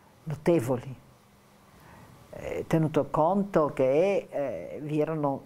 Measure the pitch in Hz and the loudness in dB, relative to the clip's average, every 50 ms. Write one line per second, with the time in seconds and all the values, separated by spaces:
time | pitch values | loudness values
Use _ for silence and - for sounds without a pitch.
0 | _ _ _ _ - 160 143 - - 175 170 160 113 127 131 120 - 135 123 - | _ _ _ _ -10 -10 -10 -2 2 2 4 4 2 0 -2 -4 -4 -10 -14 -16
1 | - - - _ _ _ - - _ _ - - - - - - - - - - | -18 -20 -20 _ _ _ -20 -20 _ _ -20 -20 -20 -20 -20 -20 -20 -20 -20 -20
2 | - - - - - - - - - - - - - - - 160 156 147 156 151 | -20 -20 -20 -20 -20 -18 -16 -12 -10 -8 -6 -6 -2 0 2 2 2 2 2 0
3 | 131 - - 156 151 170 196 202 196 202 - 170 151 135 135 - 131 127 135 156 | 0 0 0 2 2 2 2 0 0 2 2 2 2 2 2 2 2 4 4 4
4 | 180 202 196 170 - - - 139 143 127 104 90 85 62 80 113 151 147 151 151 | 4 4 2 0 -4 -4 -6 -6 -4 -4 -6 -8 -10 -10 -10 -10 -8 -4 -2 -2
5 | 151 156 160 156 147 139 135 - - | 0 -2 -2 -2 -2 -2 -2 -4 -8